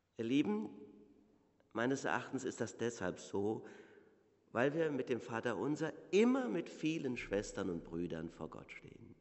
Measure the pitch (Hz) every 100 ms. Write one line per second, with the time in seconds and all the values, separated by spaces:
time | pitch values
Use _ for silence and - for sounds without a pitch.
0 | _ - 113 139 165 208 214 - - -
1 | - - - _ _ _ _ 104 123 135
2 | 135 95 - 127 - - 113 - 117 -
3 | 92 80 - 98 104 117 - - - -
4 | - - _ _ _ 110 139 156 160 135
5 | 131 117 - 113 120 98 123 151 156 -
6 | - 190 233 269 247 180 - - 156 160
7 | 143 120 - 98 104 - 95 85 - 85
8 | 87 82 82 - 80 55 - - - -
9 | - -